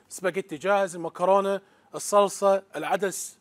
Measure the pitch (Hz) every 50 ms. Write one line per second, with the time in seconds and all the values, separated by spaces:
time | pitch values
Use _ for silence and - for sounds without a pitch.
0 | _ _ - - 180 185 156 190 185 - 156 143 151 190 202 196 196 180 175 175
1 | 165 165 - - 180 185 196 196 196 196 196 190 196 _ _ _ _ _ - 160
2 | - - 208 202 202 185 - - 202 196 196 190 - _ - 147 151 147 185 190
3 | 202 190 - - - - - _